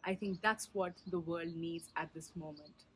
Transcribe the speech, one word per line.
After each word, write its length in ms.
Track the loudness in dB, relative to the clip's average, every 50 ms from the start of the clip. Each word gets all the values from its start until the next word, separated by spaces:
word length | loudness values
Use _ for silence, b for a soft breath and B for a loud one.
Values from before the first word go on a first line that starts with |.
| 2
I 120 | 0 0
think 260 | 2 2 0 0 4
that's 280 | 4 4 4 4 0 -2 2
what 200 | 2 2 2 0 -6 -6 -2
the 80 | 0 0
world 360 | 2 0 0 0 -2 -2 -2
needs 360 | -2 -2 -2 -2 -4 -6 -4 -4
at 160 | -4 -4 -2 -4
this 160 | -10 -10 -8 -8
moment 500 | -6 -6 -6 -8 -12 -16 -20 -20 -20 -20 -20 -20